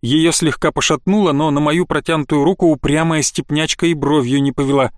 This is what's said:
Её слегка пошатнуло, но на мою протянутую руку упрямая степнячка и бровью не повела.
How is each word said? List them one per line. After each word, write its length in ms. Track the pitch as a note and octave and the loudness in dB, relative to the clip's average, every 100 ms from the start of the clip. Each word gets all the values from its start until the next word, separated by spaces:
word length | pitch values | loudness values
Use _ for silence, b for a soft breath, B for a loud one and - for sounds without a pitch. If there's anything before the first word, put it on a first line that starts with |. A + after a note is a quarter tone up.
Её 320 | A#2 D3 E3 | 0 0 2
слегка 380 | D#3+ D#3+ C3 E3 | 0 -2 0 -2
пошатнуло, 600 | D3 - D#3 - G#3 F#3+ | -2 -2 -2 0 2 2
но 180 | C#3+ D#3 | 0 0
на 100 | C#3+ | 0
мою 260 | D3+ D#3+ F3 | 0 0 0
протянутую 580 | D3+ C#3 D#3+ C#3+ D3+ | -4 -2 -4 0 0
руку 220 | C#3+ F#3+ F3 | 2 2 2
упрямая 560 | D3 - D3 E3 D#3+ | 2 0 0 0 0
степнячка 640 | D3 - D3 D3 D#3 - E3+ | -2 -4 -4 -2 -2 -2 0
и 80 | |
бровью 480 | D#3+ C#3 D3+ B2 C#3 | 0 0 0 2 0
не 100 | C#3 | 0
повела. 400 | C3 C#3 C#3 B2 | -2 0 0 0